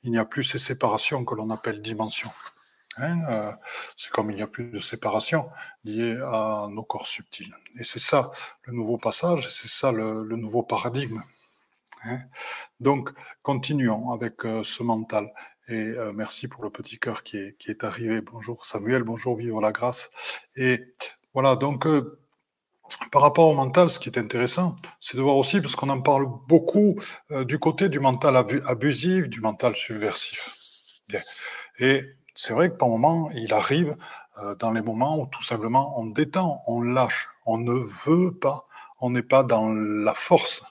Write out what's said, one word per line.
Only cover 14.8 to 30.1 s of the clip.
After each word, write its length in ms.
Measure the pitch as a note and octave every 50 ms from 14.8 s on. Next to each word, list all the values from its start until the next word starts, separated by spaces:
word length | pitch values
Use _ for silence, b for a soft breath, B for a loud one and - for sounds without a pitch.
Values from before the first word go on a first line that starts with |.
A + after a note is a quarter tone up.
| A#2+
mental. 500 | A#2+ A#2+ A2 A2 - - G#2+ G#2 G#2 - B B B B B _ -
Et, 60 | A#2
euh, 380 | A2+ A2 G#2+ A2+ B2 A#2 G#2+ G#2
merci 360 | G#2 G#2+ G#2 - - - B2+
pour 160 | - - -
le 60 | G#3
petit 280 | - - A2+ - - A#2
cœur 240 | - B2+ A2 - -
qui 140 | - -
est, 200 | G#2 G2 G2+ G#2
qui 140 | _ - -
est 140 | G#2+ - -
arrivé. 360 | A2+ G2+ - A#2 A2 A2+ A2+
Bonjour 440 | G#2+ - - A#2 G#2+ A#2 A#2+ A#2 -
Samuel, 400 | - - A2 G2+ A2 B2+ B2+ A#2+
bonjour, 320 | A2+ A#2 A2 - B2+ B2
vive 240 | A2 A#2 A#2+ A2 A2
la 100 | G#2+ G#2+
grâce. 400 | G#2+ - - B2 B2 - - - B B B B B B B B _
Et 360 | - B2+ B2+ B2+ A#2+ B2+ - _ B B B B B _ _ _
voilà, 200 | C3 C3 C3+ C3
donc, 320 | B2+ C#3 C#3 C#3+ B2+ -
euh, 320 | D#3 D#3 D3 B2 G#2+ - _ _ _ _ _ _ _ _ _ _ _ _ _ _ - - - - - -
par 100 | C#3+ C#3
rapport 240 | D3 C#3+ E3+ E3
au 80 | D#3+ D3+
mental, 360 | C#3+ C3+ C3 B2+ F3+ F3+ E3
ce 100 | - -
qui 80 | - -
est 100 | - B2
intéressant, 560 | A#2 G#2+ - B2 A#2+ B2+ - - F3+ F3 - - B B B B
c'est 180 | - - -
de 60 | B2+ C3
voir 140 | C#3+ C#3
aussi, 240 | C#3 C3 - - G3+
parce 160 | D#3 C#3+ -
qu'on 140 | - - C3+
en 100 | C#3 C3
parle 260 | B2+ - C#3+ C3+ C#3 C3 A#2+ - - -
beaucoup, 500 | E3 D#3+ D#3+ - - G#3 G#3 G#3 F3+ B B B B B B _
euh, 140 | D3+ C3+ C3
du 160 | A#2+ C#3+ D3+
côté 280 | - E3 D3+ - G3 G3
du 120 | D3 D3
mental 360 | C3+ C3+ B2+ A#2 - D3+ C3
abu-, 260 | B2+ B2 - - C3 B2+
abusif, 640 | - B2+ A2+ A#2+ D3 C#3 A2+ - F3 F#3 F#3+ E3+ C3
du 120 | A2+ A2+
mental 360 | G#2+ A2 G#2 - - - -
subversif. 800 | - - - A2+ G#2+ G#2 -